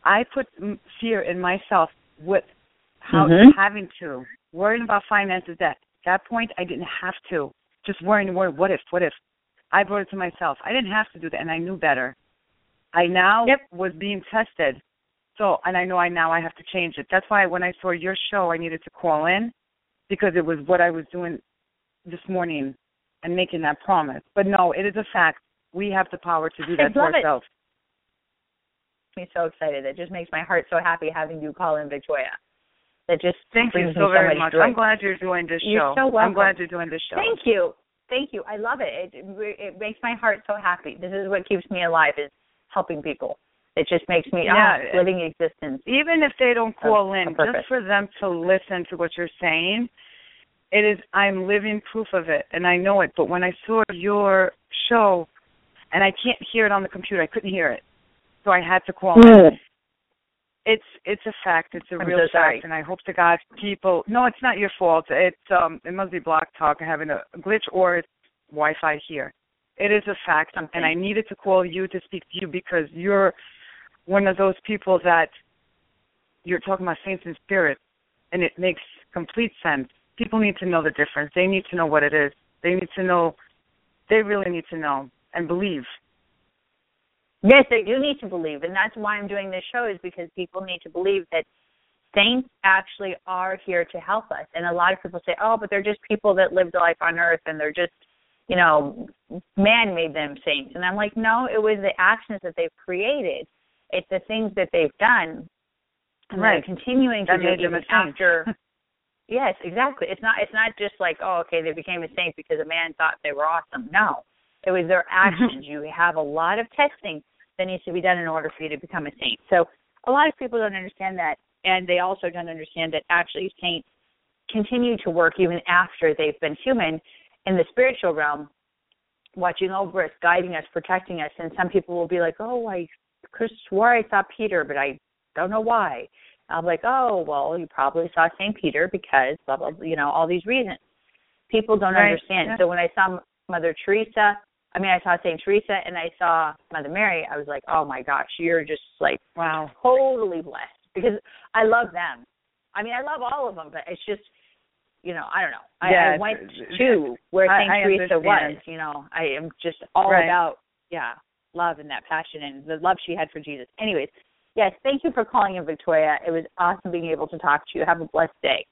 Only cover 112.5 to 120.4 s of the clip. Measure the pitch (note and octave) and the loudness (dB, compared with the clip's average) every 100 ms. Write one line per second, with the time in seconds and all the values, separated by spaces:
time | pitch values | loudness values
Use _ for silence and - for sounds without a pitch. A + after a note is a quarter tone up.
112.5 | D#3 D#3 E3 E3 - D#3+ - D3+ C#3+ D3+ | -4 -2 -4 -6 -2 -2 -2 -8 -2 -2
113.5 | E3 - C#3 A#2+ F#3 G#3+ C#3 _ _ _ | -2 -4 -14 -8 -2 -2 -4 _ _ _
114.5 | _ - F#3 E3+ F#3 - F#3 G3 E3+ A#3 | _ -4 -2 0 -2 0 2 2 2 -2
115.5 | - D3 D3 D3+ D#3+ F3 D#3+ D3 D3+ E3 | -2 -14 -14 -12 -2 -2 -2 -4 -2 -2
116.5 | G#3 A#3 - C#4+ - G3+ D#3 _ _ _ | -2 -6 -2 -2 -2 -12 -12 _ _ _
117.5 | - F#3 F#3 - F3 F3+ F3+ E3 D#3+ D3+ | -8 -8 -6 -6 -2 0 0 0 -4 -6
118.5 | - D#3 D3+ - F3+ D3 - B2+ A2 _ | -10 -12 -12 -10 -10 -10 -8 -8 -8 _
119.5 | F3+ E3+ _ _ _ - C4+ D#4 - | 2 2 _ _ _ 0 2 2 0